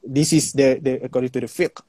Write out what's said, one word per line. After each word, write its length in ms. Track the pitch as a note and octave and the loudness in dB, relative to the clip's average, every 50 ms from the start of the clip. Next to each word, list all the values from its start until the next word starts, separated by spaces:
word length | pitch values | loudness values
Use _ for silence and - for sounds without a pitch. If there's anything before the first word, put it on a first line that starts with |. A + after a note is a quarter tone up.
| - | -10
This 300 | B2 C3 C#3+ - - E3 | -4 0 0 2 4 2
is 180 | D3+ - - - | 2 2 0 2
the, 260 | C#3 C3+ C3 B2+ - | 2 4 4 2 2
the, 220 | D3 C3 B2+ B2+ B2+ | -2 -4 -4 -4 -6
according 240 | B2+ - B2+ B2+ B2 | -4 -4 -2 -2 -2
to 80 | B2+ B2+ | -4 -6
the 80 | A#2+ | -6
fiqh, 320 | A2+ - - F3 - - - - | -6 -4 -4 -4 -4 -6 -10 -20